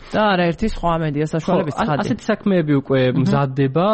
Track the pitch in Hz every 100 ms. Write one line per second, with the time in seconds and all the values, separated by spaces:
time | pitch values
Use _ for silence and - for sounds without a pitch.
0 | - 190 214 180 175 160 220 - 175 165
1 | 156 143 151 165 156 180 160 - - 143
2 | - 220 - 208 208 185 151 143 - 135
3 | 127 131 127 139 139 131 135 147 196